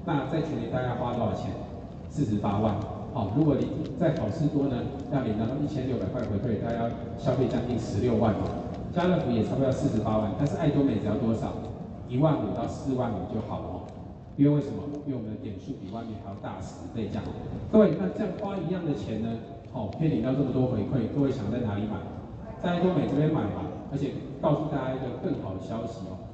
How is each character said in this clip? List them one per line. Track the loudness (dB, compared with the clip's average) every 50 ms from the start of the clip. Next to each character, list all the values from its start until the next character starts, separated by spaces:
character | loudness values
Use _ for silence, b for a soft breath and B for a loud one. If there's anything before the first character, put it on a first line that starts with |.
| 0
那 | 2 0 0 0 0
在 | 0 0
全 | 0 0 -2 -4
年 | -2 -2
大 | -2 0
概 | 0 0 0
花 | -2 -2 -2 0
多 | 0 0
少 | 0 0
钱？ | 0 -2 -4 -6 -6 -8 -8 -10 -10 -10 -10 -12 -10 -10 -6
四 | -2 0 0
十 | 2 2 2
八 | 2 2 2 2
万。 | 2 2 2 0 -2 -4 -6 -8 -8 -6 -2
好， | -2 -2 0 4 4
如 | 6
果 | 6 6 4
你 | 2 0 -2 -4 -4 -4 -2 2
在 | 2 2 2
好 | 2 0 -2
事 | 0 0 0 2
多 | 2 2 2 2
呢， | 0 0 -2 -4 -6 -6 -6 -2 -2
要 | 0
领 | 0 0 0 0
到 | 0 0 0 0 -2
一 | 0
千 | 0 -2 0 0
六 | 0 0
百 | 0 -2
块 | -2 -2 -2
回 | 0 0 0
馈， | 0 0 0 0
大 | 0 0
概 | 0
要 | 0 0 -2 -2 -4 -6 -8 -8 -2
消 | 2 2 4
费 | 4 4 2
将 | 2 0 0 0
近 | 0 0
十 | -2 0 0 2
六 | 4 4 4
万。 | 6 4 4 4 2 0 -2 -2 -4 -4 -6 -6 -6 -6 -2
家 | 0 2 4
乐 | 6 4 4
福 | 4 2
也 | 4 4 4
差 | 2 4
不 | 4
多 | 4
要 | 4
四 | 4 4 2 2 2
十 | 2 2
八 | 4 2 2
万， | 2 2 0 2
但 | 2
是 | 2 2 4
爱 | 2 4
多 | 6 6 4
美 | 4 4 2
只 | 2
要 | 2 0
多 | 2 2 2 2
少？ | 2 0 -2 -4 -4 -6 -6 -6 -8 -8 -10 -10 -10 -8 -4
一 | 2 4
万 | 4 6 4 4 2
五 | 0 0 -2
到 | -2 -2
四 | -4 -4 -2 0 0
万 | 2 2 0
五 | 0 -2 -4 -2 -2
就 | -4 -2 -2
好 | -4 -6
了 | -6
哦。 | -6 -8 -8 -8 -10 -12 -12 -12 -12 -12 -14 -14 -12 2
因 | 4 6 6
为 | 6
为 | 4
什 | 2 0
么？ | -4 -6 -6 -6 -6 -6 -4
因 | -4 -4
为 | -4
我 |
们 | -4 -6
的 | -6 -6
点 | -8 -8 -8 -8
数 | -8 -10 -10
比 | -8 -8 -8 -8
外 | -8
面 | -8 -8 -8 -10 -8
还 | -10
要 | -10 -8
大 | -8 -8 -8 -8
十 | -8 -10 -10 -10 -12 -8 -6
倍 | -4 -4 -2
这 | -4
样。 | -4 -6 -6 -8 -8 -8 -8 -8 -8 -6 4
各 | 8 8
位， | 8 8 6 2
那 | 0 -2
这 | 0 -2 -2
样 | -2 -2 -4
花 | -4 -4 -4 -4
一 | -2 -2 -2
样 | -2 0
的 | -2 -2
钱 | -2 -2 -4 -4 -2
呢， | -2 -2 -4 -6 -8 -10 -14 -14 -14 -10 -6
哦， | -6 -6 -6 -2 0
可 | 2
以 | 2
领 | 4 2 2
到 | 2 2
这 | 2
么 | 2 2
多 | 2 2 2 2
回 | 2 0 0 2
馈， | 0 0 0 0 2
各 | 2
位 | 2 2
想 | 2 0 -2 -2
在 | -2 0
哪 | 0 0 0 0
里 | -2
买？ | -2 -4 -6 -6 -8 -10 -10 -10 -10 -12 -12 -10 -10 -10 -2
在 | 0 0 2 4
爱 |
多 | 4 4 4
美 | 4 2
这 | 2 2
边 | 4 4 4
买 | 4 2 0 0 -2
嘛， | -2 -4 -6 -6 -8 -8 -6
而 | -4 -2
且 | -2 -2 -4 -6 -8 -10 -8 -2
告 | 2 2 2
诉 | 2 2 -2 -2
大 | -2 -2 -2
家 | -4
一 | -4
个 | -4 -4 -6 -4
更 | -2 -2 -2 -2
好 | -4 -6 -6
的 | -6
消 | -6 -6 -6 -4 -4
息 | -6 -6 -8 -10 -10
哦 | -10 -10 -10 -12